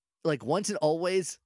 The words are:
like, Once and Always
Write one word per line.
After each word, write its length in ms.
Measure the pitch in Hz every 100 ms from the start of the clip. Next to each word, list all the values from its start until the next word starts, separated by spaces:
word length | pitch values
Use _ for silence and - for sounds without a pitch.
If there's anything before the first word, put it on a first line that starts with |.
| _ _
like, 220 | 165 143 107
Once 240 | 175 208
and 80 | 208
Always 640 | 151 165 180 190 175 -